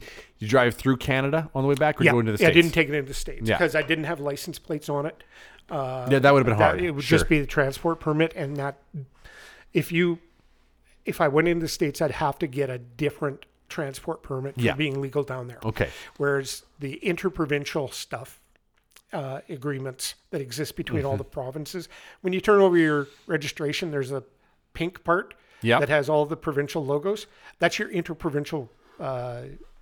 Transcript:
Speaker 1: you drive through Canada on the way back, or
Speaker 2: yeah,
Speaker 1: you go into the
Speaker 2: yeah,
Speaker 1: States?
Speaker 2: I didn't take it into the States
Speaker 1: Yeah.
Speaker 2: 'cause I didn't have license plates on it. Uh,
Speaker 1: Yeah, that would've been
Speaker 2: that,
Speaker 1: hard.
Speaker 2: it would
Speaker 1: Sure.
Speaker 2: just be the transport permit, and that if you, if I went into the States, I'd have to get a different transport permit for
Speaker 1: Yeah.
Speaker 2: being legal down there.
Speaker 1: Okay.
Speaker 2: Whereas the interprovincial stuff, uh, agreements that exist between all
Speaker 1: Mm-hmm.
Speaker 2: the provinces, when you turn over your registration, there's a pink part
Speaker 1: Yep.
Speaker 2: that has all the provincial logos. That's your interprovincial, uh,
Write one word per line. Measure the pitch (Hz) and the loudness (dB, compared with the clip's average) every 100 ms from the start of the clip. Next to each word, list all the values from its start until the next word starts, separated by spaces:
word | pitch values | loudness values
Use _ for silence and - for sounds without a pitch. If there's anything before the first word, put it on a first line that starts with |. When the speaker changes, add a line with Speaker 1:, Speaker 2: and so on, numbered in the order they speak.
| - - - _ | -6 -18 -20 _
Speaker 1:
you | 107 | 2
drive | 131 120 113 | 4 4 2
through | 135 131 | 0 0
Canada | - 135 139 160 151 | 0 0 2 0 -2
on | 135 | -2
the | 135 | 0
way | 139 | 2
back, | 151 - | 2 4
or | |
Speaker 2:
yeah, | 170 | 4
Speaker 1:
you | 123 | 4
go | |
into | 110 | 2
the | 104 | 4
Speaker 2:
yeah, | 165 | 6
Speaker 1:
States? | 156 | 6
Speaker 2:
I | |
didn't | 165 | 6
take | 165 147 | 2 0
it | 147 | -2
into | 131 | -4
the | |
States | - - - 113 | -6 -8 -4 0
Speaker 1:
Yeah. | 98 | 2
Speaker 2:
'cause | 165 156 | 2 0
I | |
didn't | 143 160 151 | 0 -2 -2
have | 160 | -4
license | 143 139 - 156 | -4 -6 -8 -12
plates | - 156 - | -8 -8 -4
on | 143 151 | -4 -4
it. | - - - - - - | -10 -20 -20 -20 -20 -10
Uh, | 151 131 131 127 | -6 -6 -6 2
Speaker 1:
Yeah, | 139 | 6
that | 139 | 8
would've | 139 120 | 8 6
been | 107 | 4
Speaker 2:
that, | 92 - | 4 4
Speaker 1:
hard. | |
Speaker 2:
it | 175 | -2
would | 143 | -4
Speaker 1:
Sure. | 123 156 | 2 2
Speaker 2:
just | - | 4
be | 156 | 2
the | 139 | 2
transport | - 135 - 170 165 | 0 0 0 -2 -2
permit, | 165 151 160 - | 0 2 0 -2
and | 139 143 | -6 -4
that | 139 139 _ 143 135 _ - - - - - | -6 -8 _ -14 -14 _ -20 -20 -20 -20 -4
if | 170 - | -2 0
you, | 170 175 170 _ _ _ _ _ _ _ _ - | 2 2 0 _ _ _ _ _ _ _ _ -8
if | - | 0
I | 156 | 2
went | 147 165 | 4 2
into | 170 | 0
the | 165 | -2
States, | - 151 - | -2 -4 0
I'd | 156 | -2
have | - 151 143 | 0 -2 -2
to | 156 | -4
get | 131 135 | -2 -4
a | 123 | -6
different | 120 - 143 - 147 139 - _ - | -12 -4 -4 -2 -6 -6 -14 _ -12
transport | - 143 135 - 160 | -8 -8 -8 -8 -8
permit | - 131 139 131 | -8 -8 -6 -2
for | |
Speaker 1:
Yeah. | 135 143 | 0 0
Speaker 2:
being | 151 135 | -2 -4
legal | 135 147 | -4 -4
down | 139 131 123 | -4 -8 -10
there. | 127 | -8
Speaker 1:
Okay. | 110 - - - - - | -6 -2 -4 -6 -16 -4
Speaker 2:
Whereas | 143 139 131 - - - | 0 0 -2 -10 -16 -12
the | 139 - | -10 -4
interprovincial | 208 170 185 - 151 143 139 165 131 | -4 -2 -2 -2 -2 -2 -2 -4 -6
stuff, | - - 120 110 - _ _ _ _ _ _ _ | -8 -10 -12 -12 -20 _ _ _ _ _ _ _
uh, | 185 135 135 - | -8 -6 -8 -10
agreements | 143 143 135 131 127 - - _ | -8 -6 -6 -6 -8 -10 -10 _
that | 170 | -8
exist | 123 117 151 - | -6 -6 -6 -6
between | - 160 139 | -4 -2 -2
all | |
Speaker 1:
Mm-hmm. | 135 | -4
Speaker 2:
the | 135 | -6
provinces, | 156 127 147 147 180 160 - - - | -10 -8 -10 -10 -12 -12 -18 -20 -8
when | 185 | -4
you | 185 | 0
turn | 202 202 | 6 8
over | 190 175 | 8 8
your | 156 147 139 - - | 6 2 -2 -10 -4
registration, | 160 143 - 147 147 170 | -4 -4 -4 -4 -2 -2
there's | 143 127 | -2 -2
a | 139 - _ _ _ _ | -6 -8 _ _ _ _
pink | - 165 - - | -6 -6 -4 0
part | 175 214 - _ _ | 0 0 -14 _ _
Speaker 1:
Yep. | 113 120 | 4 4
Speaker 2:
that | 139 | 4
has | 147 139 | 2 4
all | 151 147 | 2 2
the | 156 | -2
provincial | 165 143 143 165 135 | -2 -2 -2 -4 -2
logos. | 147 190 208 - _ - - | -2 -2 -4 -8 _ -20 -2
That's | 170 - | 0 0
your | 214 | -4
interprovincial, | 196 170 160 175 143 - 156 120 _ _ - | -4 -6 -6 -4 -2 -4 -6 -8 _ _ -10
uh, | 143 127 123 120 131 151 - - | -8 -6 -8 -10 -14 -18 -20 -20